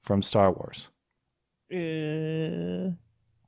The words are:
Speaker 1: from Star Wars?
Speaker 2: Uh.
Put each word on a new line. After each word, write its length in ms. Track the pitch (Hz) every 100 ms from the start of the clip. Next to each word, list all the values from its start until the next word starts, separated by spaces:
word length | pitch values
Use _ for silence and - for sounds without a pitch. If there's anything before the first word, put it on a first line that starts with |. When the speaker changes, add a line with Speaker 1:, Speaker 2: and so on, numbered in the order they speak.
Speaker 1:
from 200 | - 98
Star 280 | 95 107 95
Wars? 380 | - - - - _ _ _ _ _ _ _ -
Speaker 2:
Uh. 1200 | 185 165 160 151 156 156 160 160 170 175 180 185 170 _ _ _ _